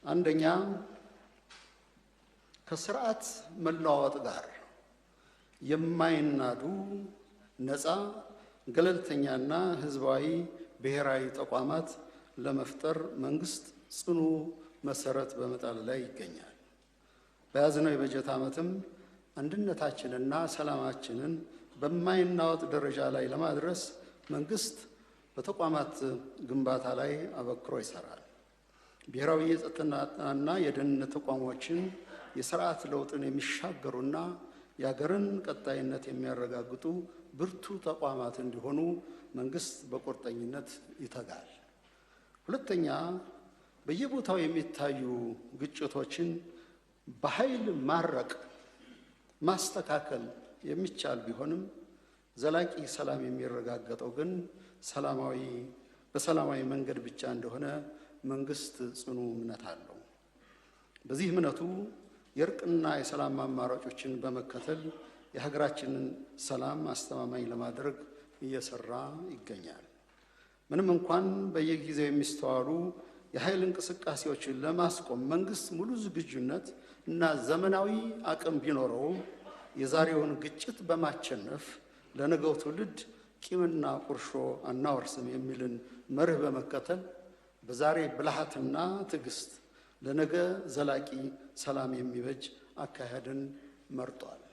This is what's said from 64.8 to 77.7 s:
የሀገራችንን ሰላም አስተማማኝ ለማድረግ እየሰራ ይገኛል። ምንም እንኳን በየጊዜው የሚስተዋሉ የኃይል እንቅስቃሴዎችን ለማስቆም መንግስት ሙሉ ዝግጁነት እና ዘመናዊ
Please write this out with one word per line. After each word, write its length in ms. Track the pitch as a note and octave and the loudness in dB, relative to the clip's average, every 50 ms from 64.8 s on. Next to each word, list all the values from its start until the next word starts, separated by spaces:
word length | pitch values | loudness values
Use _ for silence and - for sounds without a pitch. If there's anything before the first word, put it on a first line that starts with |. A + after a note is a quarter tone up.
| D#3 D#3+ D#3+ - - - - - - - | -4 -8 -8 -8 -16 -18 -20 -20 -20 -12
የሀገራችንን 760 | - B2+ B2 D3 C#3+ D3 D3 C#3 - - C#3 C3 C3+ C3+ C3+ C3 - - - - - - | -10 -6 -4 -2 2 2 2 2 2 0 -4 -2 -2 -2 -2 -4 -6 -8 -12 -16 -14 -10
ሰላም 420 | - - C3+ B2+ C3 C3+ D3 D#3 D#3 D3+ | -6 -4 -2 -2 -2 -2 -2 -2 -2 -4
አስተማማኝ 560 | - - - - C#3 C3 B2 B2 B2 B2+ A#2+ | -4 -4 -6 -6 -6 -4 -4 -4 -4 -4 -4
ለማድረግ 520 | A#2 A#2+ A#2 A#2+ A#2 A#2 A#2+ C3+ C#3+ C3+ - - - - - - - - - | -4 -4 -4 -4 -4 -6 -4 -4 -4 -4 -4 -12 -18 -18 -20 -20 -20 -16 -10
እየሰራ 500 | - C3 C3+ C3 B2 - - A#2+ - - A#2+ B2 C3+ C#3 D3 D#3+ E3+ F#4 | -6 -4 -4 -4 -4 -4 -8 -8 -8 -6 -6 -6 -6 -6 -8 -8 -8 -10
ይገኛል። 580 | D#4 A#3 - - A2+ F#2+ - E2 - - - - - - _ _ _ _ - _ _ - - - _ _ _ _ | -10 -12 -10 -10 -10 -10 -10 -14 -14 -16 -18 -20 -20 -20 _ _ _ _ -20 _ _ -20 -20 -20 _ _ _ _
ምንም 180 | D3 E3 G3 F#3 | 2 4 6 6
እንኳን 360 | F3 E3+ F3 - E3+ F3 F#3+ F#3+ F#3+ G3 G3 F#3+ | 6 4 4 4 4 4 4 4 2 0 -2 0
በየጊዜው 580 | E3+ E3 D#3 D#3+ D#3+ D#3 D3 D#3 D#3 C#3+ D3+ C#3+ | 2 2 4 4 2 2 0 -2 0 2 2 4
የሚስተዋሉ 600 | C#3+ D3 C#3 - - - - C3 C3 B2+ B2+ C#3 D#3 E3+ F3 F3+ F3 - - - - - - - | 4 4 4 2 0 -2 0 2 4 2 2 2 2 0 0 -2 -4 -8 -14 -18 -20 -20 -20 -6
የኃይል 300 | - C3 A#2+ F3+ G3 F#3 F#3 | -4 0 2 2 2 4 4
እንቅስቃሴዎችን 960 | F#3 F3 - - - F3+ - - - D3+ C#3 - D#3 C#3+ - - C#3 C3+ B2+ | 2 2 0 -4 -6 -6 -4 -2 -2 -2 -2 -2 -2 -2 -2 -2 -4 -4 -2
ለማስቆም 640 | C3+ D3+ E3 F3 F3 E3 - - - - B2+ B2 B2+ C3+ | 0 0 4 4 4 4 2 0 -4 -4 -2 -2 0 2
መንግስት 400 | D#3+ E3+ F#3+ F#3+ G#3+ - - - | 2 2 2 2 -2 -4 -4 -6
ሙሉ 180 | F3+ E3 F#3+ A3 B3+ A#3 | -4 -4 -2 -2 -2 -2
ዝግጁነት 720 | G#3+ G3+ F3 E3+ D#3+ - B2+ C3 B2+ B2+ D3 F#3 F#3+ - - - - - - - - - | -2 -2 -2 -4 -4 -4 -4 -2 -2 0 -2 -2 -4 -8 -16 -16 -18 -20 -20 -14 -6 -4
እና 160 | E3 E3+ E3+ D#3+ D#3 C#3 | 0 4 4 4 4 2
ዘመናዊ 480 | A#2 A#2+ D#3 E3+ F#3+ G3 | 4 4 4 4 6 6